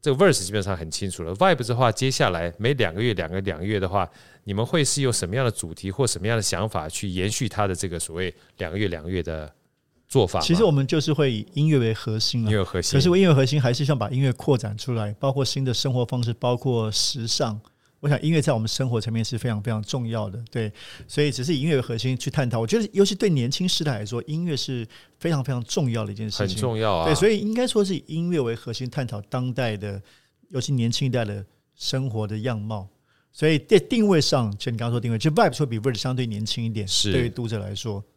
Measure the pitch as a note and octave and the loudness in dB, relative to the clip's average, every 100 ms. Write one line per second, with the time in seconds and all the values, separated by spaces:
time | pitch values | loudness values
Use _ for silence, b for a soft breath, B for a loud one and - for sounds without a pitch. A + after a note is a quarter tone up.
0 | - C3 G3 D3 F#2 G#2 F#2 F#2 D#2+ - | 0 4 6 4 0 -2 -2 -4 -6 -6
1 | G2 - E2 G2 F#3+ E3+ A#2 A#2+ B2 A2 | -6 -6 -6 0 2 2 0 2 2 2
2 | C3 C3 B2+ F2 E2+ E2 A2 C#3 G#2 E2 | -2 2 0 2 -2 -2 -2 0 0 0
3 | A#2+ F#2+ D#2+ F#2 G2 D#2+ F#2 G#2+ F#2 G2 | -2 -2 -4 -4 -4 -4 -2 -2 0 -2
4 | F2+ B B B - G2+ A#2 F3 C#3 - | -2 B B B -8 -4 -2 0 0 0
5 | C3+ G#2+ F2 A2 B2+ - E2+ D#2+ F#2+ F#2+ | 0 0 -2 -2 -2 -2 -10 -8 -8 -2
6 | B2+ G#2+ G2 A#2 G2 E2+ G#2+ G2 D#2 - | -2 0 0 0 0 -2 -2 -4 -6 -6
7 | G#2 F2+ F#2 - A2+ - G2+ F2+ G2 E2 | -6 -2 -2 -2 -4 0 -2 0 -4 -6
8 | - D#2+ F#2 - b _ F2+ F2+ G#2 E2 | -8 -4 -6 -6 b _ -8 -2 -2 -4
9 | D#2 F#2 E2 D#2+ D2+ _ _ _ _ _ | -6 -4 -4 -8 -10 _ _ _ _ _
10 | _ C3+ F#2+ F#2 D#2 F3 G#3+ C#3+ C3 D#3+ | _ 2 4 2 2 4 6 4 2 0
11 | D3 D3 C#3+ A2 G#2 - D3+ D3 A2+ A2 | 0 2 2 0 -4 2 4 6 4 0
12 | - A2 - B2 A2 G#2+ F#2 F#2 F2 C#3+ | -2 -2 0 0 2 2 2 0 2 4
13 | F3 F3+ F#3+ C#3 C3 D3 B2 B2 C#3+ C#3+ | 4 6 6 6 4 2 2 2 0 0
14 | G#2 B2 C#3 B2 - C3 G#2+ G#2 - A#2 | 0 2 0 0 2 2 0 -8 -4 -4
15 | G#2 G#2+ C#3 C3+ C3 - C3 A#2 C#3 B2+ | -4 -2 -2 0 -2 -2 -2 -2 -2 0
16 | A#2+ B2+ A#2+ A#2 B2 B2 C3+ A#2+ A2 G#2+ | 0 -2 -2 -2 0 0 0 0 0 -2
17 | - C#3 A2+ - C3 G#2+ - b b _ | -2 -4 -4 -2 -2 -4 -10 b b _
18 | D3 C#3+ D3 E3 C#3 A#2+ A2 - C3 A#2 | 0 0 2 2 4 2 0 -2 0 0
19 | A2 A2+ A2 A#2 B2 G#2+ G#2 A2 G#2 C3+ | -2 -2 -2 -2 -2 -2 -2 -4 -4 -6
20 | A#2 A2+ G#2+ G2+ A#2 B2 A2 - B B | -4 -4 -6 -8 -8 -6 -6 -6 B B
21 | B - D3 B2+ B2+ D#3 D3+ D3 A#2+ A#2 | B 0 0 0 -2 0 2 2 0 -2
22 | G#2 B2+ - - B2+ A#2 A2+ A3+ G#3 - | -2 -2 -2 -2 0 0 2 0 0 2
23 | G3 G3+ G#3+ D3+ A#2+ - F#3 - D3+ A#2 | 2 4 2 2 2 0 0 0 0 -2
24 | G#2 A#2+ A#2 D3+ F3 C#3+ - B2+ A2 B | -4 -6 -4 -4 -2 -4 -4 -6 -8 B
25 | B _ E3+ D#3 B2+ B2 A#2 - C#3 A#2 | B _ -2 0 0 -4 -2 0 0 0
26 | G#2 G2+ A2 G2+ G2+ F#2 B2 A2 A2 F2+ | -2 -4 -6 -2 -2 0 0 0 2 4
27 | A#2 D3+ G3 G#3+ G#3+ A3 B3 A3+ G3 F3+ | 4 4 4 4 0 0 0 2 2 0
28 | - D#3+ E3+ F3 A#2+ A2+ - A2+ B2+ C3+ | -4 -4 0 0 0 -2 -6 -6 -6 -4
29 | B2 G2+ G2+ C3 B2+ A#2+ B2 G#2+ G#2 G2+ | -4 -6 -6 -4 -4 -2 -2 -2 -4 -8
30 | - b b b _ C3 A#2+ C3+ A#2 A#2 | -10 b b b _ -6 0 0 2 0
31 | C#3 B2 A2 G2+ G2 _ _ _ - C3 | 0 0 -2 -6 -10 _ _ _ -4 -2
32 | C3 A2 G#2+ G#2+ A#2 A2 G#2 G#2+ G2 _ | -2 -2 -4 -4 -4 -4 -4 -6 -8 _
33 | _ _ _ - D3+ D#3 - G3+ - A#3 | _ _ _ 0 2 2 6 4 6 2
34 | G#3 F3+ - C#3+ A2+ G2+ - A2+ A#2+ A#2+ | 4 4 4 2 2 -2 -6 -4 -2 -2
35 | A#2+ A#2 D3+ D#3 G3+ C3 D3 A2+ A#2 A2+ | 0 0 2 4 4 4 -2 -2 -2 -2
36 | C3+ B2+ B2 G#2 A2 - A2+ A2 G2 - | -2 -2 -2 -4 -4 -2 -2 -4 -2 0
37 | G#2 F2 A#2+ G#2+ A#2 G#2+ G2 G2+ A#2 G2+ | 2 2 0 -2 -6 -4 -6 -6 -6 -6
38 | G2 | -8